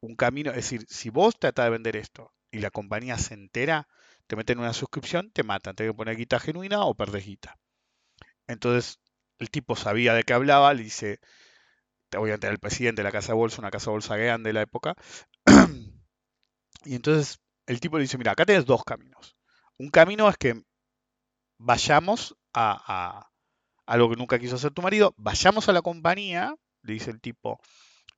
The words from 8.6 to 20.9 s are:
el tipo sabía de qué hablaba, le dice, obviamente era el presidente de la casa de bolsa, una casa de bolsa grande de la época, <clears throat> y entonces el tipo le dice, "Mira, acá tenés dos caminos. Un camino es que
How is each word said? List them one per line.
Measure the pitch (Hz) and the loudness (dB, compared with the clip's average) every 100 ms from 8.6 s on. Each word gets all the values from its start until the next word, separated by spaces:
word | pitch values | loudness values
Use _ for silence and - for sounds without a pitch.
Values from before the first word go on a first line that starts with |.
| 123 120 - - _ _ _ _ | 0 0 -2 -10 _ _ _ _
el | 117 | -10
tipo | 151 127 110 | -8 -6 -4
sabía | 107 110 120 | -2 2 4
de | 113 | 2
qué | 110 | 2
hablaba, | 123 139 139 143 | 2 6 6 6
le | 135 | 4
dice, | 107 - 107 101 _ _ _ _ _ _ _ _ _ 101 | -4 -8 -8 -8 _ _ _ _ _ _ _ _ _ -4
obviamente | 110 107 101 | -4 -4 -4
era | |
el | 101 | -6
presidente | 104 - 120 107 | -6 -2 -2 -2
de | |
la | 101 | -4
casa | 104 101 | -4 -2
de | 113 | 0
bolsa, | 113 - | 0 -2
una | 101 | -10
casa | 104 113 | -8 -6
de | |
bolsa | 107 104 107 | -6 -4 -2
grande | 117 117 110 | 0 -2 -2
de | |
la | 110 | -4
época, | 107 - 151 180 - - - _ - | -4 -6 -8 -10 -14 -20 -20 _ 8
<clears throat> | 233 170 131 110 - _ _ _ _ _ _ _ - | 8 8 0 -18 -20 _ _ _ _ _ _ _ -20
y | 143 | -12
entonces | 123 139 156 143 - _ _ - | -6 0 0 0 -8 _ _ -8
el | 123 | -6
tipo | 170 151 | -2 -2
le | |
dice, | 131 127 | -2 -2
"Mira, | 113 | -2
acá | 101 180 | 2 4
tenés | 196 127 | 4 4
dos | 123 | 2
caminos. | - 120 - _ - _ _ _ _ - | 2 -10 -12 _ -20 _ _ _ _ -16
Un | 139 | 4
camino | 170 165 208 214 | 8 8 6 2
es | - | 4
que | 131 117 - _ _ | -2 -4 -10 _ _